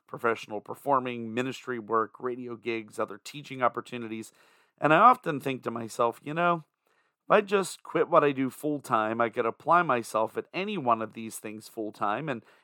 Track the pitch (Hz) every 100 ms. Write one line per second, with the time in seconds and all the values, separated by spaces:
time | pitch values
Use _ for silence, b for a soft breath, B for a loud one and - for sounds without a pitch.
0 | _ - 117 110 - 104 - 110 143 135
1 | 127 120 113 113 131 120 - 120 104 113
2 | 107 - 127 123 120 117 117 113 110 110
3 | 107 101 - 147 143 131 120 120 - 123
4 | 113 110 110 b b b b _ 147 156
5 | 233 247 170 143 135 127 - 117 113 -
6 | 120 113 - 160 175 170 - _ _ _
7 | _ _ - 202 202 202 180 - - 175
8 | 135 160 147 135 135 - 151 147 - 120
9 | 110 113 117 123 113 - 143 170 170 123
10 | 110 110 110 117 - 170 202 202 123 113
11 | 110 110 113 - 110 107 - - 107 -
12 | 104 110 151 120 b b